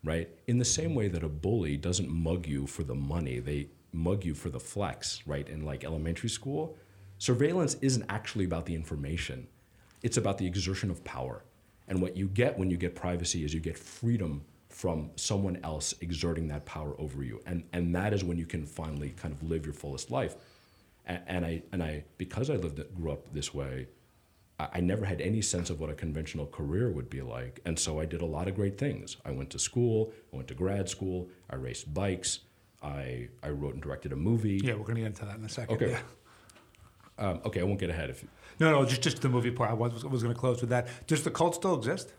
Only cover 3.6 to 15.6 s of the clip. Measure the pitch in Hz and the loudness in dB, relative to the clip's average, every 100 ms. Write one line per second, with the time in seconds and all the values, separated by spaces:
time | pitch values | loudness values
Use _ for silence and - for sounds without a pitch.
3.6 | 71 - _ 82 85 104 90 73 90 65 | -4 -10 _ 0 2 2 0 -2 -4 -6
4.6 | - - 98 62 - - - 71 71 76 | -6 -2 -2 -2 -6 -6 -4 -4 -4 -6
5.6 | 76 69 67 78 80 82 117 - 135 147 | -4 -4 -4 -2 0 0 -2 -4 -4 -4
6.6 | 160 - - - - - - 120 147 180 | -4 -8 -20 -20 -20 -4 2 4 6 4
7.6 | 147 - 135 127 - 101 - 110 92 85 | 2 4 4 4 0 -4 -2 0 2 0
8.6 | 85 82 80 73 71 85 - 64 62 - | -2 -4 -2 -4 -2 -2 -2 -6 -10 -18
9.6 | _ - - - 120 120 104 98 92 92 | _ -20 -20 -4 2 2 2 2 0 0
10.6 | 90 95 98 85 - 64 64 60 - _ | 0 0 -2 -2 -6 -6 -6 -6 -14 _
11.6 | _ _ - 95 90 92 98 95 127 95 | _ _ -2 0 2 0 0 4 4 4
12.6 | 92 87 87 - 90 87 82 85 73 80 | 2 4 0 0 0 0 0 0 0 0
13.6 | 82 78 - - 117 117 87 73 76 - | -2 -6 -10 -2 2 4 2 -2 -8 -20
14.6 | _ - 92 80 76 - - 101 98 90 | _ -4 0 0 -2 -4 0 2 2 0